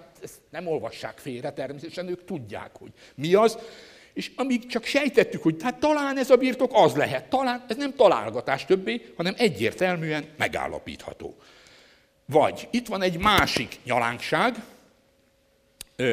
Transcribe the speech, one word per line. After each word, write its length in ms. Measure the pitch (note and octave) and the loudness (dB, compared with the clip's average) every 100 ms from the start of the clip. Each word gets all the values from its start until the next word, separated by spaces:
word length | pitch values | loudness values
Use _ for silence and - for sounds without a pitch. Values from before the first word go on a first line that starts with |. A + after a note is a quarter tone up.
| - - | -12 -20
ezt 180 | F3 - _ | -18 -18 _
nem 160 | D#3 F3 | -12 -6
olvassák 520 | D3 A2+ - A#2 - | -6 -6 -10 -12 -12
félre, 340 | D3 A#2+ C#3 | -12 -8 -8
természetesen 560 | C#3+ C3+ C#3+ D#3+ - F3+ | -8 -10 -10 -14 -10 -8
ők 160 | F3+ | -8
tudják, 460 | - E3+ G#2+ G2 - - | -8 -10 -10 -12 -14 -18
hogy 120 | - - - | -20 -20 -20
mi 200 | - D#3 | -8 2
az. 240 | F#3 A3+ - - - - - - | 6 4 2 -14 -20 -20 -20 -16
És 180 | - - - | -10 -10 -4
amíg 300 | C4 A#3+ - | -2 -2 -2
csak 180 | A#3 | -6
sejtettük, 580 | - C#4 D4 - F#3 F3 | 0 0 2 2 2 2
hogy 140 | E3 D#3+ | -2 0
hát 160 | B3 - | -2 0
talán 400 | D4+ D4+ C#4 C4+ | 2 2 0 0
ez 120 | C4 | 6
a 60 | B3 | 6
birtok 340 | B3+ - B3 | 6 0 2
az 200 | A3+ D#3 | 6 6
lehet, 300 | C#3 B2+ C3 | 4 0 -2
talán 400 | - C4 C4 B3 - | -2 -2 0 -2 -6
ez 80 | A3 | -6
nem 180 | C#4 | -2
találgatás 720 | C4 G#3 B2+ G#2+ A2+ - C3+ | 4 6 6 -2 -6 -4 -2
többé, 480 | - F#3+ F#3+ A#3 - - | 0 0 0 -6 -8 -6
hanem 180 | F3 G#3 | -4 0
egyértelműen 880 | A3+ A2 G#2+ - F#3 F3 D#3+ D3+ D3 - | 0 2 -2 0 -2 -2 -4 -6 -6 -4
megállapítható. 1000 | A2+ D#2+ C#2 D2+ - C#2+ - - D#2+ - - - - - - _ _ _ - | -4 -2 -6 -8 -12 -14 -14 -14 -14 -16 -20 -20 -20 -20 -20 _ _ _ 0
Vagy 420 | D3 - - - | 4 4 0 -6
itt 160 | A#3+ A#3+ | -6 -4
van 160 | G3 | -2
egy 160 | F#3 E3+ | -2 0
másik 600 | G#3 F#3 C#3 - A2 - | 2 4 4 0 -4 -8
nyalánkság, 680 | A#2+ A#2+ A#2 A#2+ - D#3 A3+ A#3 - - _ _ _ _ _ _ _ _ _ - - - | -2 0 0 -2 -2 0 0 -2 -12 -20 _ _ _ _ _ _ _ _ _ -20 -16 -2
ö, 160 | B2+ | 0